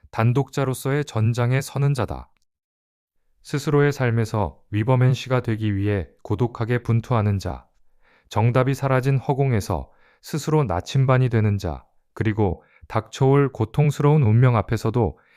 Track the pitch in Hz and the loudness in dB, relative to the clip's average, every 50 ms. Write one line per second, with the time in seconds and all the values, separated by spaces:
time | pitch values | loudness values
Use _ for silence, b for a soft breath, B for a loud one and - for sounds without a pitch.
0 | b b - - 113 120 117 139 139 - - 143 135 131 127 - - 135 139 147 | b b -4 0 0 2 2 0 -2 -2 -4 -4 -2 -2 -4 -4 -4 -2 -2 -2
1 | 143 - - 110 107 123 113 123 120 120 127 135 143 - - 135 139 143 143 123 | -4 -4 -2 0 0 0 0 0 0 0 0 -2 -2 -4 -4 -2 0 0 0 0
2 | 101 - 69 64 - - _ _ _ _ _ _ _ _ _ _ _ _ _ _ | -2 -4 -6 -10 -12 -16 _ _ _ _ _ _ _ _ _ _ _ _ _ _
3 | _ _ _ _ _ _ _ _ _ - - 143 - 156 143 143 143 143 139 - | _ _ _ _ _ _ _ _ _ -8 -6 -4 -2 0 2 2 2 2 0 0
4 | 131 120 113 117 113 107 - 107 98 71 - - _ _ 104 104 104 131 131 123 | -2 0 0 0 -2 -2 -2 -4 -4 -4 -6 -12 _ _ -4 -2 0 2 2 4
5 | 127 131 131 - - 120 127 123 - 120 110 107 110 104 101 98 101 104 104 98 | 4 2 2 0 -2 -4 -4 -2 -2 -2 -4 -2 -2 -2 -2 -2 0 0 -2 -2
6 | 78 - _ _ - - 107 92 123 117 - - 117 110 123 120 - - 113 113 | -4 -6 _ _ -8 -6 -2 -2 -2 -4 -4 -6 -4 -2 -2 -2 0 0 -2 -2
7 | - - 123 110 104 104 101 95 - 90 69 60 - _ _ _ _ _ _ b | 0 0 0 0 2 0 0 -2 -4 -6 -8 -10 -14 _ _ _ _ _ _ b
8 | b b b b b b - 104 113 120 117 131 127 135 139 - 139 135 131 131 | b b b b b b -2 0 0 2 2 2 0 0 -2 -2 -2 0 0 0
9 | 123 139 135 131 - - 135 131 139 135 120 101 - - 92 73 67 b b b | 2 2 0 0 0 -2 -2 0 0 0 0 0 -2 -2 -4 -6 -6 b b b
10 | b b b b b - - 147 - 156 151 156 143 101 85 90 - - - 135 | b b b b b -8 -8 -6 -2 0 0 0 2 0 -2 -4 -4 -2 0 0
11 | 131 135 131 127 127 120 117 110 107 107 101 98 - 85 71 64 - _ _ _ | 2 4 4 2 2 2 2 2 2 2 0 0 -2 -6 -8 -8 -12 _ _ _
12 | _ _ _ - 104 110 104 110 104 92 80 b b b b b b - - 110 | _ _ _ -2 -2 -2 0 2 0 0 -2 b b b b b b -6 -6 -6
13 | - - - - 135 135 139 143 143 131 - - 110 - - 143 151 151 143 - | -6 -6 -4 0 2 4 4 4 2 0 0 -4 -4 -2 0 0 0 2 0 2
14 | 147 147 151 156 131 107 107 120 131 127 120 107 - - 117 110 - 113 110 123 | 2 4 4 4 4 4 6 6 6 4 4 2 0 0 -4 -2 -2 -2 0 0
15 | 110 85 - b b b b | 0 0 -2 b b b b